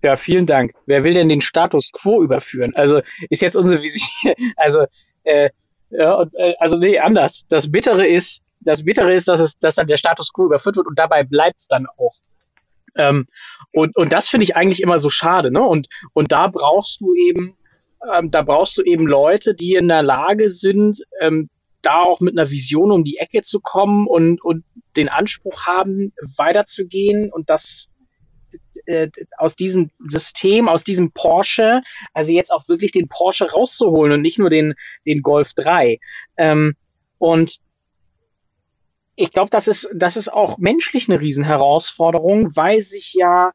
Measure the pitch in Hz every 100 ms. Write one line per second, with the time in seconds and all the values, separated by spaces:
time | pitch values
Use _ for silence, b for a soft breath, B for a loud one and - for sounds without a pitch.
0 | 143 135 - 180 170 139 120 - - 139
1 | 147 175 160 151 - - 175 156 - -
2 | 196 220 156 127 - 127 123 - 143 147
3 | B B 170 156 180 180 180 170 151 220
4 | - - - - 247 - 156 151 143 _
5 | _ _ - 147 143 _ _ _ _ -
6 | 156 196 165 - 180 170 165 165 180 196
7 | 156 214 139 - - 160 147 165 254 196
8 | 185 170 - - _ _ - 151 156 -
9 | 185 185 180 170 160 - 160 - 160 147
10 | 170 165 165 - 185 143 - 202 165 151
11 | 160 156 135 143 165 - - 131 131 -
12 | - _ _ _ _ _ _ _ _ -
13 | 143 143 131 B B B B 156 160 -
14 | 160 160 - 247 196 170 185 180 180 170
15 | 143 - 165 185 139 131 247 156 135 B
16 | B - 151 139 190 - 143 175 208 -
17 | 190 175 175 175 180 190 _ _ _ _
18 | 175 185 165 156 151 147 185 - 180 170
19 | 160 139 147 208 - 190 175 185 175 165
20 | 143 131 160 208 214 175 190 196 208 208
21 | - 190 160 156 156 _ _ _ 151 156
22 | 175 175 180 170 151 143 131 151 196 196
23 | 151 147 165 214 - 202 - 190 202 208
24 | 208 170 165 170 170 165 - - _ -
25 | 151 147 156 - 196 - - 180 190 196
26 | 196 - 147 135 151 196 202 - 185 190
27 | 202 208 208 170 156 156 - - - _
28 | _ _ _ _ _ - _ - - 165
29 | 160 - - - 160 - 185 185 156 _
30 | 160 151 - - 190 214 233 165 - 185
31 | 170 - 143 165 196 - 220 247 254 B
32 | B - 156 170 180 165 - 170 196 185
33 | - - 180 - 170 180 247 - 220 160
34 | 151 147 156 - 190 156 151 147 B B
35 | - 151 147 147 143 - 143 175 123 113
36 | B B B - 160 151 151 147 _ _
37 | _ _ 165 165 165 - _ _ _ _
38 | _ _ _ _ _ _ _ _ _ _
39 | _ - 170 - 208 220 208 208 - 180
40 | 180 196 202 - 208 - 185 302 - 262
41 | - 165 151 139 147 151 139 151 - -
42 | 165 165 165 208 202 147 180 220 202 403
43 | - 185 180 - 370